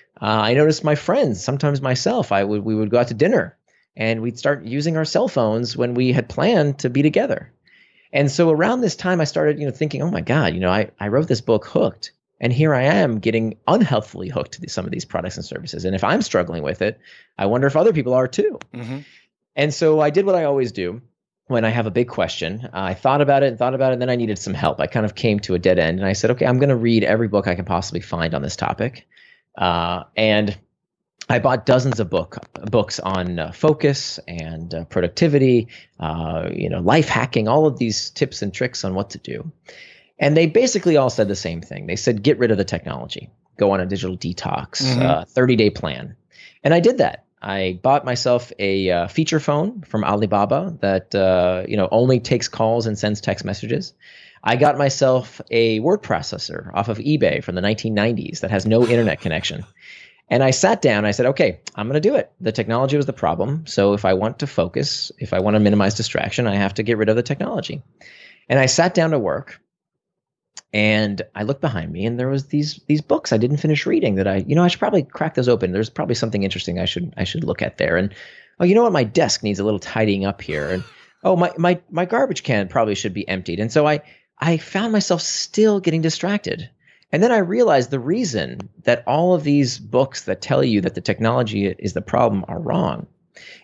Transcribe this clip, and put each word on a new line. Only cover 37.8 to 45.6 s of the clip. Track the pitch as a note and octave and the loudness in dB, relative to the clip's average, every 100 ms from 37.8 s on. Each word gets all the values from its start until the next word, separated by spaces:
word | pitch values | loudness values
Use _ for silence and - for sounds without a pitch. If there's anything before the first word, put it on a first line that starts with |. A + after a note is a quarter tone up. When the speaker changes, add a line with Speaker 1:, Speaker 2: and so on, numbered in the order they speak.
| A#2 G#2 - | -4 -4 -6
Speaker 1:
tips | - - - | -4 -4 -4
and | G2+ | -8
tricks | - B2+ - | -4 -6 -4
on | G2 F#2 | -6 -4
what | G2 | -6
to | - | -10
do. | - B1 D#3+ - _ - - - _ - | -12 -12 -12 -16 _ -20 -20 -20 _ -2
And | D3 D3+ | 2 4
they | E3 | 4
basically | G#3 B3+ G#3 F3 D3+ | 4 2 2 2 4
all | B2+ | 2
said | - G2+ | 0 -2
the | G2 | -2
same | F2 E2 | -6 -8
thing. | E2 F#2+ F#2+ | -10 -12 -8
They | |
said, | F#2 - G#2+ | -4 0 0
"Get | A2 B2+ | 2 2
rid | A#2+ | 2
of | G2+ | 2
the | |
technology, | F#2+ E2+ - C2 A#1 - - _ _ - | 0 -4 -6 -10 -10 -14 -16 _ _ 0
go | G2+ | 2
on | G2 | 2
a | F#2 | 0
digital | G2 F#2 F2+ | -4 -6 -6
detox, | E2 F2+ - - - - | -8 -8 -6 -6 -6 -4
Speaker 2:
Mm-hmm. | C3+ B2 | -2 0
Speaker 1:
uh, | B2+ D#2+ F2 | 2 0 -2
thirty-day | - B2+ A#2+ | 0 2 4